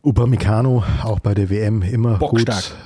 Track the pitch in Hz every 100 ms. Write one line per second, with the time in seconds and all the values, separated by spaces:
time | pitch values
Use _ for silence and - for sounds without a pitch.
0 | 147 107 120 123 101 107 131 127 92 -
1 | 117 104 - 104 98 101 107 107 92 117
2 | 117 104 143 113 117 104 - -